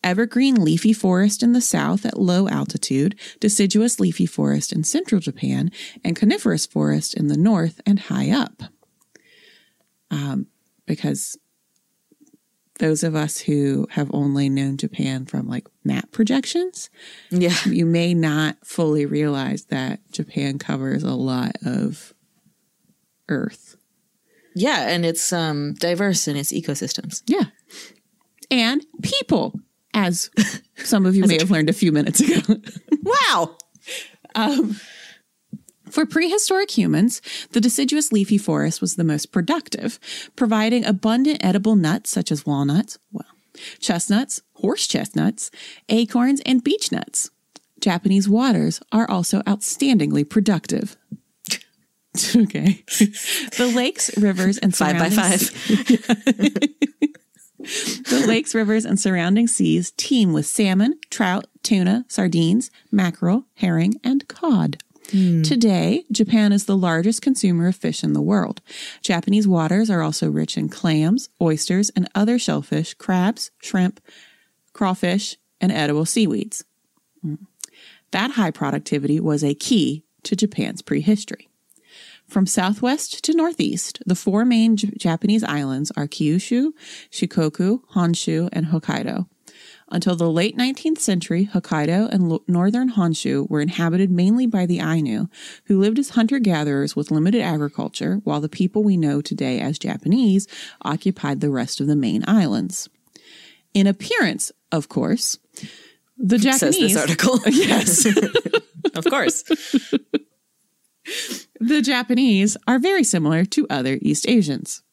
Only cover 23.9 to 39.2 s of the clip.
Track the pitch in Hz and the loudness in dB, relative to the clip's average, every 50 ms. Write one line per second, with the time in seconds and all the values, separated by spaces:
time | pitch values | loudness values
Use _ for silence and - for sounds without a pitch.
23.9 | _ _ _ _ _ _ _ _ _ _ _ _ _ 180 196 285 285 180 131 110 | _ _ _ _ _ _ _ _ _ _ _ _ _ -2 0 0 0 0 0 0
24.9 | 175 175 170 165 165 - - - 180 175 165 156 151 147 143 147 147 - - 170 | 0 0 0 0 -2 -2 -4 -2 -2 -2 -2 -2 -2 -4 -4 -6 -6 -4 -2 -2
25.9 | 175 170 202 196 180 156 - 156 143 143 147 - - - 165 - 143 - - - | 0 0 0 0 0 0 -2 -2 -4 -4 -4 -4 -4 -4 -4 -4 -6 -6 -6 -6
26.9 | - - - 160 - - _ - 311 392 233 - _ _ _ _ - - - - | -8 -8 -10 -10 -14 -8 _ 0 0 0 0 -2 _ _ _ _ -20 -20 -20 -20
27.9 | _ _ _ _ _ _ _ _ _ _ - _ 262 247 226 226 262 302 - _ | _ _ _ _ _ _ _ _ _ _ -6 _ 0 0 0 0 0 -2 -6 _
28.9 | - - - - 523 554 508 - 330 185 - - - 208 - _ _ _ _ _ | -16 -8 -6 -4 -4 -4 -2 0 0 0 0 -2 -6 -12 -18 _ _ _ _ _
29.9 | - 220 196 175 175 170 - - _ - 202 - - - _ _ _ - - - | -2 0 0 0 -2 -4 -6 -2 _ 0 0 0 -2 -10 _ _ _ -12 -2 0
30.9 | 233 202 190 185 185 196 185 180 165 160 165 185 196 160 156 160 156 - 196 170 | 2 2 4 4 4 4 4 4 4 2 2 2 2 2 2 2 2 2 2 2
31.9 | 151 147 147 - - - 311 262 339 - - - 220 214 - - - - _ - | 4 2 0 0 2 2 2 4 2 2 2 0 0 0 -2 -18 -20 -20 _ -4
32.9 | 311 302 - 370 494 571 523 415 269 180 339 - - _ - _ _ _ _ - | -4 -2 0 0 2 2 2 2 2 0 -2 -2 -6 _ -20 _ _ _ _ -16
33.9 | - - - - _ _ _ - _ 220 220 294 285 247 226 208 208 - - - | -14 -14 -14 -18 _ _ _ -8 _ -2 0 0 2 0 0 -2 -4 -8 -12 -20
34.9 | - - - - - _ _ _ _ _ _ _ - - _ - _ _ _ - | -20 -20 -20 -20 -20 _ _ _ _ _ _ _ -20 -20 _ -20 _ _ _ -4
35.9 | - 302 311 311 - 320 339 339 359 415 415 - 381 381 403 392 - - 185 170 | -2 -2 -2 0 0 0 0 2 0 0 0 0 0 0 0 0 0 0 2 2
36.9 | 151 156 196 247 - - _ - - - - _ - 226 214 247 233 - 277 254 | 4 4 2 2 0 -4 _ -14 -14 -14 -14 _ 0 2 2 2 2 0 -2 0
37.9 | 294 302 294 - 226 208 196 - 208 202 - - 156 147 147 165 160 - 185 175 | 0 -2 0 0 0 0 2 2 2 0 2 0 -2 0 0 -2 -2 -2 -4 -4
38.9 | - - 170 156 151 151 | -2 0 0 0 0 -2